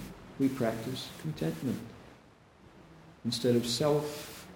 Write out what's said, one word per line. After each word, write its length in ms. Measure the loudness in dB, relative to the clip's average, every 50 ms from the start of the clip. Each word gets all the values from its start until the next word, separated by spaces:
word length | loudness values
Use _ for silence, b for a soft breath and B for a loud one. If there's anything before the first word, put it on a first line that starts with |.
| -4 -10 -12 -14 -16 -10 0 2
we 100 | 2 2
practice 600 | 4 2 2 2 0 0 -4 -4 -6 -6 -6 -8 -10 -8
contentment. 580 | -6 -6 -4 -2 -2 -2 -2 -2 -2 -2 -2 -2 -6 -10 -14 -16 -18 -20 -20 -20 -20 -20 -20 -20 -20 -20 -20 -20 -20 -20 -20 -20 -20 -20 -20 -20 -20 -20 -14 -6 -4
Instead 300 | -2 0 4 4 6 6
of 120 | 6 4
self, 800 | 2 2 4 4 4 4 4 2 0 -4 -8 -10 -12 -12 -14 -14 -16 -16